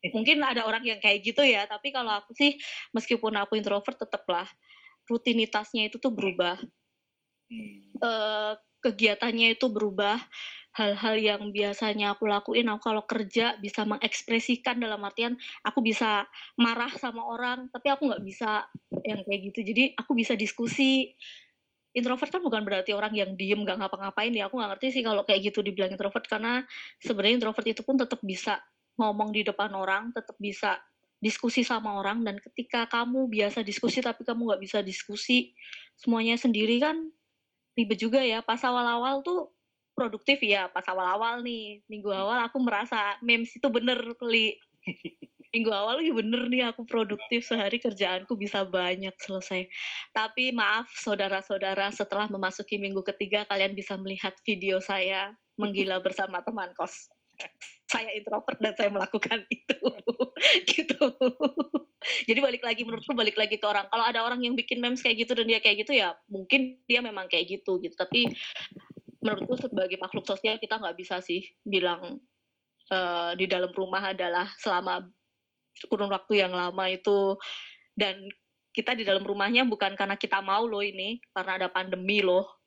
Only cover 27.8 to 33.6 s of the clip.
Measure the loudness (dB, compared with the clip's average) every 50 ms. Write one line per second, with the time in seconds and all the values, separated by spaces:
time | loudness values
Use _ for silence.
27.8 | 0 2 2 2 4 2 -2 -6 -4 -6 -6 -4 -2 -2 -2 -2 -4 _ _ _
28.8 | _ _ _ 0 0 0 2 0 -2 0 0 0 0 0 0 0 -2 -2 -2 -2
29.8 | 0 0 0 0 -2 -4 -8 -8 -10 -10 -14 _ -6 -6 -6 -2 0 -2 -2 -2
30.8 | -4 _ _ _ _ _ _ _ -2 -2 -2 2 0 0 2 2 2 2 0 -2
31.8 | -2 -2 -4 -2 -2 -2 0 0 0 -2 -4 -6 -10 -14 _ -8 -8 -2 -2 -2
32.8 | -2 0 0 0 0 2 2 0 0 2 2 2 2 2 2 -2